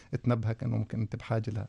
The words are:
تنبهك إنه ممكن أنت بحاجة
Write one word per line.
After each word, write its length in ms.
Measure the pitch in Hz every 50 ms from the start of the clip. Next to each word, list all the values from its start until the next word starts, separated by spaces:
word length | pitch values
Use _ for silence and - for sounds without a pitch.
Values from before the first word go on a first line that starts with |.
| - - 139 - -
تنبهك 400 | 123 120 117 107 110 113 - -
إنه 140 | 120 113 110
ممكن 240 | 107 - 117 113
أنت 140 | 110 - -
بحاجة 520 | 110 - - 117 110 110 113 107 104 98